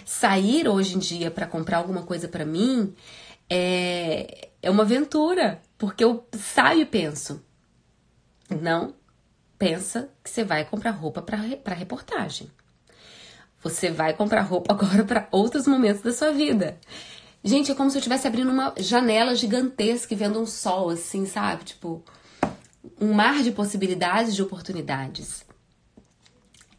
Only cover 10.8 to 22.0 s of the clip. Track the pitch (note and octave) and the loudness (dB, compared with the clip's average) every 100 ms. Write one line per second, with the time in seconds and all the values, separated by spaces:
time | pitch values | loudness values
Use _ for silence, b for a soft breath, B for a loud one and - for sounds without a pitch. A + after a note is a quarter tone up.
10.8 | A#3 G3 D#3 F3+ - G#3 A3 C#4 - F3 | -4 -4 -6 -8 -6 -6 -6 -8 -8 -8
11.8 | F3 B3+ - G4 F3 - - - _ _ | -8 -12 -8 -6 -6 -8 -14 -20 _ _
12.8 | _ B B B B B B _ E3 - | _ B B B B B B _ -8 -2
13.8 | F3+ D#3 D#3+ D#3 G#3 - G3 F3+ - G3+ | -2 0 -2 0 0 2 2 0 2 2
14.8 | G3 G3+ G#3+ A3+ - F#3 A3+ D4 C4+ C4 | 4 4 4 0 2 2 2 2 2 4
15.8 | A3+ G3+ A#3 A#3+ D4+ C#4+ D4 A3+ E3 - | 4 2 0 0 0 2 2 2 0 -6
16.8 | - B B B B B G3+ C4+ C#4 C4+ | -16 B B B B B 0 2 2 2
17.8 | C#4 C4+ A#3 C4+ C4+ A3+ B3+ C4 C4+ - | 0 0 0 0 0 0 0 0 0 -4
18.8 | F#3 A#3+ B3 G#3+ B3 A#3+ A3+ B3 C4 - | 0 2 4 4 4 2 2 0 0 0
19.8 | G#3+ A#3+ - G#3 G#3 G#3+ A3 - G#3 F#3 | 0 0 -2 -2 -2 -2 -4 -4 -2 0
20.8 | F3 E3+ - G3 G3 G#3 G3+ D#3+ - - | 0 -4 -4 -4 -4 -2 -4 -4 -8 -14
21.8 | F3 E3 | -10 -10